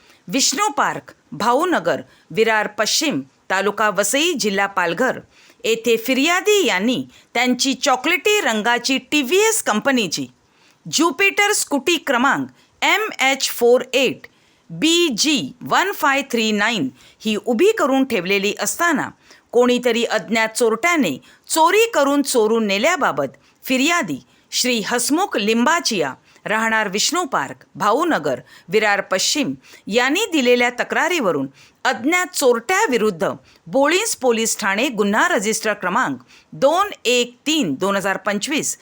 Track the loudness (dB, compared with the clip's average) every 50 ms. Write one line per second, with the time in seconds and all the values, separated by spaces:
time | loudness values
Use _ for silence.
0 | _ _ -20 _ _ -4 -2 0 0 0 0 0 -2 -2 0 0 -2 -2 -2 -6
1 | -10 -16 -20 _ _ -14 -8 -4 0 2 2 2 2 2 0 0 0 0 -2 -2
2 | -4 -10 _ _ _ -6 0 0 2 2 2 0 0 -2 -2 -4 -2 -2 0 0
3 | 0 0 -2 -2 -4 -8 _ _ _ -4 -2 0 0 0 0 0 0 0 0 0
4 | 0 0 0 0 0 0 0 -2 -2 -2 0 0 -2 -2 -2 -2 -2 -2 0 0
5 | 0 -2 -2 -4 -8 _ _ _ -20 -20 -16 _ -2 -2 -2 0 0 0 0 0
6 | 2 0 0 2 2 2 2 0 2 2 2 4 4 2 2 0 0 0 0 -2
7 | -4 -8 -12 -20 -14 _ -2 0 0 0 0 0 0 -2 -2 0 0 0 0 2
8 | 2 0 -2 0 2 2 2 2 2 0 0 0 0 0 0 0 0 -2 -2 -2
9 | -2 -2 -2 0 0 2 2 2 4 2 2 0 -2 -2 -2 0 0 0 2 2
10 | 0 -2 -4 -6 -8 -8 _ _ _ _ _ _ _ _ _ _ -12 -4 -2 0
11 | 0 0 2 2 0 0 2 2 2 2 2 0 -2 -2 -2 -2 0 0 0 0
12 | 0 0 0 2 2 2 0 0 -2 -6 -10 _ _ _ _ -4 0 0 2 2
13 | 0 -2 -4 -2 0 0 0 0 -2 -6 -2 2 4 4 4 4 2 0 0 0
14 | 0 0 -2 -4 -12 -20 _ _ _ _ _ _ _ -16 -8 -2 0 2 2 4
15 | 2 2 0 0 0 0 0 0 -2 -4 -8 -10 -6 -2 0 0 0 0 -2 -2
16 | 0 0 0 0 -2 -2 -2 -2 0 0 0 0 0 0 0 -2 -4 -4 -6 -10
17 | -20 -20 -16 _ -4 -4 -4 -2 -2 -2 0 2 4 2 2 2 2 2 2 2
18 | 0 0 0 -2 -2 0 0 0 0 -2 -2 -2 -4 -6 -4 -2 0 0 0 0
19 | -2 -6 -8 _ _ -20 -20 -20 _ _ 2 2 4 4 2 2 0 0 0 0
20 | 0 -2 -2 -4 -4 -2 -2 -2 -2 -2 0 0 0 0 0 0 0 0 2 2
21 | 0 0 -2 -6 -10 -18 -20 -20 _ -4 2 4 4 4 6 4 2 2 2 2
22 | 2 2 2 0 0 0 2 2 2 2 2 0 0 0 0 0 2 0 0 2
23 | 0 0 0 0 -4 -4 -6 -12 _ _ _ _ -6 -2 0 2 2 2 0 0
24 | -2 -4 -6 -8 -10 _ _ _ _ -8 -6 -4 -2 0 0 -2 -2 -2 -2 -2
25 | -2 0 0 0 0 -2 -2 -2 0 0 2 2 2 2 2 0 0 -2 -2 -2
26 | -2 -4 -6 -10 _ _ -20 -12 -6 -4 -2 -2 0 0 0 0 -2 -2 -2 -2
27 | -2 -2 -2 -2 -4 -2 -2 -4 -4 -4 -8 -14 -20 _ -8 -2 0 0 2 2
28 | 0 0 0 0 -2 -2 -4 -4 -6 -12 -20 -20 -8 -2 0 0 2 2 0 0
29 | -2 -2 -2 -2 0 0 0 -2 -2 -2 -4 -8 -10 -20 -20 -18 -8 -2 0 2
30 | 2 2 0 0 -2 0 0 2 4 4 4 4 2 0 0 -2 -4 -2 -2 -2
31 | 0 0 0 0 0 0 0 0 -2 -6 -8 -14 -20 -20 _ _ -2 -2 -2 -2
32 | -2 0 0 0 -2 -2 -4 0 2 2 2 2 0 -2 0 0 2 2 2 0
33 | 0 0 -2 -2 -2 -4 -4 -6 -12 _ -20 _ -10 -4 0 2 2 4 2 2
34 | 0 -2 -4 -2 0 0 2 2 0 -2 -2 -2 -2 -2 0 0 0 -2 0 0
35 | 0 0 2 2 2 2 2 0 0 -2 -4 -2 -2 -4 -4 -2 -4 -2 -2 0
36 | -2 -2 -4 -8 -10 _ -20 -20 _ _ -6 0 2 2 2 2 0 -2 -4 -6
37 | -2 0 2 2 0 -2 -4 _ -4 -2 0 0 0 -2 -2 -2 -2 -2 0 0
38 | 0 -2 -4 -2 -2 -4 -4 -4 -4 -4 -4 -4 -4 -4 -6 -10